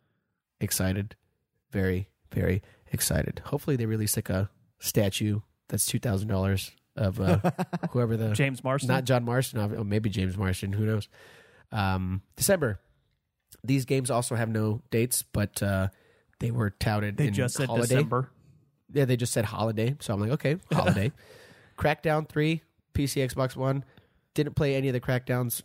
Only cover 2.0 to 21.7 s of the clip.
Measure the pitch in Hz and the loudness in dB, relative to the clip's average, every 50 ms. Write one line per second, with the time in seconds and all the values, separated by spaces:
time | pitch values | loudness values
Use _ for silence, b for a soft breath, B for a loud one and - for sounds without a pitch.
2 | 101 - _ _ _ _ - 101 92 87 90 98 b b b b b - - - | -2 -6 _ _ _ _ -4 0 2 2 2 0 b b b b b -6 -4 -2
3 | - - - 78 - - - - - - - 143 - - 143 123 117 110 110 110 | -2 0 0 0 0 -2 -6 -8 -8 -6 -6 -4 -2 -2 -2 0 0 -2 -2 -2
4 | 107 107 - 113 - - 95 92 95 - - _ _ _ _ _ - - - 113 | -2 0 -2 -2 -2 -2 0 0 -2 -2 -4 _ _ _ _ _ -8 -2 0 2
5 | 104 98 - - 110 107 104 107 - _ _ _ _ - - 101 - - - 117 | 2 2 2 0 0 0 0 -2 -4 _ _ _ _ -6 -4 -2 -2 0 -2 -2
6 | - 123 98 95 104 107 107 95 95 98 98 92 - - - _ _ _ _ - | 0 0 0 0 0 0 0 0 2 2 0 0 -2 -6 -12 _ _ _ _ -2
7 | 107 98 92 113 - 175 180 - - 175 - - 185 - - 170 - 170 - 127 | -2 0 0 0 2 2 2 4 2 0 0 -2 -4 -4 -4 -6 -6 -4 -2 0
8 | 120 113 113 110 113 110 104 107 143 135 135 117 - 127 131 143 127 123 127 135 | 0 0 0 0 0 0 2 2 2 0 0 -2 -2 -2 -2 0 2 2 2 2
9 | 131 131 131 123 120 117 120 131 131 - - 120 104 104 107 107 113 101 101 110 | 2 2 2 2 2 2 0 0 0 0 -2 -2 -2 -2 -2 -4 -2 0 0 0
10 | 107 107 98 101 95 92 92 101 104 95 92 - - 98 98 104 110 107 110 107 | 0 0 0 0 0 0 -2 -2 0 0 -2 -2 -2 -4 -2 -2 0 0 0 -2
11 | 98 - B B B B B B B B B B B _ - 110 98 95 95 92 | -4 -6 B B B B B B B B B B B _ -2 0 0 2 0 0
12 | 95 92 92 95 - _ _ - - - 196 180 151 117 98 - - _ _ _ | -2 -2 -4 -6 -8 _ _ -2 0 2 2 2 2 -2 -4 -6 -10 _ _ _
13 | _ _ _ _ _ _ _ _ _ _ - - - 107 135 135 127 - 135 135 | _ _ _ _ _ _ _ _ _ _ -20 -10 -2 0 2 2 2 2 0 0
14 | 131 120 120 117 120 - 123 113 117 110 110 110 107 107 107 117 - _ - 117 | 2 2 0 0 0 0 0 0 0 0 0 0 2 2 0 -2 -4 _ 0 0
15 | 117 120 - - - - - - 104 101 - - 104 98 98 95 95 98 b b | 2 2 0 -4 -4 -4 -2 -2 -2 -2 -2 -2 -2 0 2 2 2 0 b b
16 | b b b b b b _ _ - 120 117 120 110 101 - - - 110 107 107 | b b b b b b _ _ -4 -2 0 0 0 0 -2 -2 0 0 0 2
17 | 104 104 101 - 151 135 101 107 131 120 - - 139 123 117 117 117 120 127 135 | 0 -2 0 0 0 2 2 2 0 0 0 -2 -2 0 2 0 2 4 4 2
18 | 151 113 120 123 131 - - _ _ - - _ _ _ _ _ _ - - 143 | 2 2 2 0 -2 -2 -8 _ _ -20 -20 _ _ _ _ _ _ -4 0 0
19 | 139 123 131 117 123 117 - 123 110 107 110 104 104 113 110 107 110 120 139 147 | 2 2 2 0 0 0 0 0 -2 -2 -2 -2 -2 0 0 0 0 0 -2 -2
20 | - - 110 98 104 110 135 156 - 135 147 190 - - 165 - - - - 101 | -4 -4 -2 0 0 0 0 0 0 -2 -2 -2 -2 -2 0 2 2 2 2 2
21 | 98 127 B B B B B B B B B B B B | 2 0 B B B B B B B B B B B B